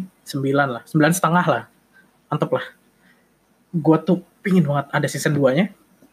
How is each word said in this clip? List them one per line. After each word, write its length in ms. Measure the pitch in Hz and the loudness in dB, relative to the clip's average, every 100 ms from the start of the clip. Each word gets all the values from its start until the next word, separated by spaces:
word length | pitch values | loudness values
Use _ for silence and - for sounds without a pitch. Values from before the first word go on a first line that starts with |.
| 185 _ | -2 _
sembilan 460 | - 143 135 139 139 | -10 -6 -2 0 0
lah, 140 | 117 - | -4 -4
sembilan 280 | 156 151 180 | 2 2 2
setengah 280 | 160 175 170 | 2 2 2
lah. 140 | 117 - _ _ _ _ _ - | -2 -4 _ _ _ _ _ -8
Mantep 220 | 143 165 | -6 -2
lah. 120 | - - _ _ _ _ _ _ _ _ _ _ | -4 -6 _ _ _ _ _ _ _ _ _ _
Gue 240 | 170 147 156 - | -2 2 2 2
tuh 160 | 180 - _ 202 | -2 -4 _ 0
pingin 180 | 185 | 2
banget 220 | 143 143 139 | 2 -2 -4
ada 140 | 143 143 | -4 -4
season 240 | 143 156 | -4 -2
duanya. 340 | 143 131 143 202 - _ _ _ | 2 2 2 -2 -6 _ _ _